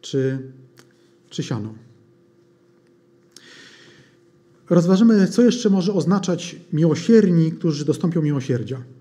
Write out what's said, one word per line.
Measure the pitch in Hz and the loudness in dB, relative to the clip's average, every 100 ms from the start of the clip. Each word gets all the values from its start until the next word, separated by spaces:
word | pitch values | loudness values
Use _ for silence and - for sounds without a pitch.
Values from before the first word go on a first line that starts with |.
czy, | - 139 131 131 - - - _ _ _ _ _ _ | -6 -4 -4 -6 -12 -20 -20 _ _ _ _ _ _
czy | - | -12
siano. | - 113 107 110 - _ _ _ _ _ _ _ _ _ _ _ _ _ _ - - - - - - _ _ _ _ _ _ _ _ | -8 -8 -10 -16 -20 _ _ _ _ _ _ _ _ _ _ _ _ _ _ -20 -20 -20 -20 -20 -20 _ _ _ _ _ _ _ _
Rozważymy, | 175 170 190 226 214 185 | 2 4 4 4 4 2
co | - | 4
jeszcze | 240 - 208 | 2 2 0
może | 196 175 | 0 0
oznaczać | 190 165 202 196 170 - - - | -2 0 -2 -2 -6 -8 -18 -8
miłosierni, | 151 165 151 - 226 196 165 160 | 0 0 0 4 4 6 2 0
którzy | 165 170 143 147 | -2 -4 -4 -4
dostąpią | 147 175 165 | -2 -2 -2
miłosierdzia. | 151 139 127 120 104 131 - - | -2 -4 -4 -6 -6 -12 -14 -20